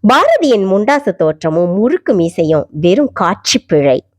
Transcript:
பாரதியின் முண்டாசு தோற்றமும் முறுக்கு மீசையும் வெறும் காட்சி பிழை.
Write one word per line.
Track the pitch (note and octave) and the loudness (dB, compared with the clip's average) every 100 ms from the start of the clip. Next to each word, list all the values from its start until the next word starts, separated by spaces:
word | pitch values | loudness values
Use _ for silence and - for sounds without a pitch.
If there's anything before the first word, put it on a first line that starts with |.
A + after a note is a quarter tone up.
| G#3+ | 4
பாரதியின் | C4+ B4 D#5+ D#4+ A3 F#3+ | 2 2 2 2 0 0
முண்டாசு | F#3+ G#3+ C#4+ C#4 | -2 0 -2 -2
தோற்றமும் | F3+ D#3 D#3 E3 D#3+ F3 | -2 -2 -2 -4 -2 -2
முறுக்கு | F#3 A#3 F4 - | 0 0 -2 -2
மீசையும் | G#3 E3+ - D#3+ D#3 - | -2 -2 -2 0 0 -2
வெறும் | D3+ E3+ G3+ C#4+ | -2 0 0 -2
காட்சி | - F3 G3 - - | -2 -2 -2 -4 -4
பிழை. | _ D#3 C#3 B2+ _ | _ 0 2 0 _